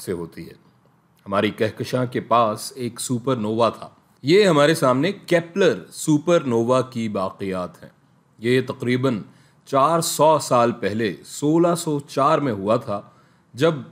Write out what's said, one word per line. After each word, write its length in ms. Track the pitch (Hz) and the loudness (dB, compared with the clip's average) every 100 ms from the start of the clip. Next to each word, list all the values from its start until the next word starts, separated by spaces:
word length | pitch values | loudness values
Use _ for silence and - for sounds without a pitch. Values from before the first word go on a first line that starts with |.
से 120 | - | -8
होती 320 | 87 85 - | -8 -8 -14
है। 120 | 82 - _ _ _ _ _ _ - | -18 -20 _ _ _ _ _ _ -4
हमारी 240 | 98 104 | 0 0
कहकशां 560 | 95 110 - 123 127 123 | 0 -4 -4 -6 -4 -4
के 140 | 123 | -6
पास 520 | 95 117 113 110 - - | 0 0 2 -2 -10 -10
एक 220 | 123 - | -10 -8
सुपरनोवा 680 | - 123 123 127 107 113 113 | -6 -4 -2 -4 -2 0 0
था। 260 | - 82 - _ _ | -2 -12 -20 _ _
ये 200 | 127 185 | 2 4
हमारे 300 | 202 151 147 | 6 6 4
सामने 380 | 160 135 127 165 | 4 2 2 0
केपलर 720 | 196 - 170 165 190 185 101 - | -4 -2 0 0 0 2 0 -6
सुपरनोवा 880 | - - 147 170 170 139 117 117 127 123 | -8 0 0 2 0 2 0 2 0 0
की 180 | 117 113 | -6 -4
बाक़ियात 720 | 101 95 - 98 92 87 - | -4 -4 -6 -6 -6 -6 -12
हैं। 80 | - _ _ _ _ _ | -20 _ _ _ _ _
ये 220 | 110 127 | 0 0
तकरीबन 600 | 127 - 120 127 131 110 - _ _ _ - | 0 -6 -2 0 0 -2 -6 _ _ _ -4
चार 320 | 139 139 170 | 2 2 2
सौ 380 | 160 - 156 151 | 0 2 4 4
साल 320 | - 127 120 120 | 2 2 2 0
पहले 300 | 98 104 113 78 | -4 -2 -4 -4
सोलह 500 | - - 147 165 175 | -12 -4 0 2 2
सौ 240 | 170 165 147 | 2 -2 -6
चार 400 | 139 - 139 156 | -4 0 2 2
में 120 | 139 | 0
हुआ 240 | 101 95 120 | -2 0 -2
था, 300 | 131 101 - _ _ _ _ | -2 -8 -10 _ _ _ _
जब 300 | 113 160 151 113 | -2 0 0 -8